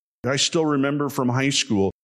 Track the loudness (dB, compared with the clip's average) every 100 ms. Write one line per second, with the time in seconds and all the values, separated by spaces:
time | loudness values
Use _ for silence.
0 | _ _ -4 -2 0 0 2 2 0 0
1 | -2 -2 0 0 0 0 0 0 0 -4